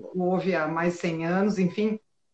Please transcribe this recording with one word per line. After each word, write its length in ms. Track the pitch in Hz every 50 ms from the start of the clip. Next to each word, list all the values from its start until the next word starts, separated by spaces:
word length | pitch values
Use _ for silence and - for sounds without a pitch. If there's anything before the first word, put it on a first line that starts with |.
| 101 - -
houve 400 | 185 180 175 185 175 160 190 175
há 120 | 160 156
mais 280 | 156 165 165 170 175 175
de 40 | -
cem 260 | - 170 165 160 165
anos, 340 | 170 180 190 202 214 175 180
enfim, 400 | 185 175 - 208 214 220 214 - - _ _ _ _ _